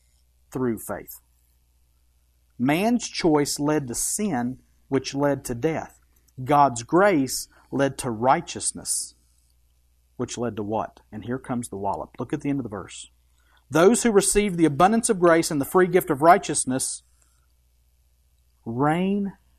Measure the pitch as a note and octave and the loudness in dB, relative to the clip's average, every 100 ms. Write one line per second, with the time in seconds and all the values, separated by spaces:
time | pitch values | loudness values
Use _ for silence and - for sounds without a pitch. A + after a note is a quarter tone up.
0 | _ _ _ _ _ C3+ B2+ A2 - F2+ | _ _ _ _ _ -4 -4 -4 -8 -12
1 | - - _ _ _ _ _ _ _ _ | -12 -20 _ _ _ _ _ _ _ _
2 | _ _ _ _ _ - B2+ D#3 A3 A#3+ | _ _ _ _ _ -4 0 0 0 0
3 | - - F3 D3+ C#3+ - D3 D3+ C3 A2+ | -4 -2 2 2 0 -2 -2 -2 -4 -6
4 | - - G#3 B2+ B2 B2 _ _ - C3+ | -6 -4 -4 -2 -4 -8 _ _ -4 -4
5 | C3+ C#3 C#3+ C3 - A#2+ D#3 C#3 - _ | -4 -2 0 -2 -6 -4 -4 -4 -10 _
6 | _ _ _ - B2+ D3 C#3 A#2 A#2 E3 | _ _ _ -10 2 4 4 0 0 4
7 | G#3 E3 B2+ - - _ _ C3 C#3 C3+ | 4 2 0 -6 -10 _ _ -2 -2 -2
8 | C3 G#2+ B2 E3 - G#2+ - F2 - - | -6 0 2 2 -2 -8 -8 -8 -8 -8
9 | - - _ _ _ _ _ _ _ _ | -10 -16 _ _ _ _ _ _ _ _
10 | _ - A#2+ - A#2+ G#2 G#2 G#2+ - _ | _ -10 -8 -6 -6 -6 -4 -4 -4 _
11 | _ G#2+ G2 B2+ - B2 A#2+ G2 G2 E2 | _ -14 -10 -8 -6 -8 -8 -8 -6 -6
12 | C2+ - A#2+ C#3+ D3 C#3 A#2 G2+ E2 - | -8 -12 -8 -6 -4 -6 -6 -10 -14 -18
13 | - _ _ _ _ _ - D3 F#3 A#3 | -20 _ _ _ _ _ -2 4 6 6
14 | A#3+ G3+ - G#3 G#3 F3 D#3 C#3 F3+ A3+ | 4 2 2 2 0 2 2 6 4 4
15 | - F#3+ F3 E3 D#3+ D3+ C3+ F#3 F#3 F3+ | 0 4 4 4 2 -2 0 2 4 2
16 | F3 C#3 E3 G3 G3+ D3 B2 C3 - - | 2 4 6 6 2 -4 -4 -4 -6 -10
17 | _ _ _ _ _ _ _ _ _ _ | _ _ _ _ _ _ _ _ _ _
18 | _ _ _ _ _ _ - A#2 D3 E3 | _ _ _ _ _ _ -8 -2 0 0
19 | F#3+ G3+ G3 - _ | 0 -2 -4 -10 _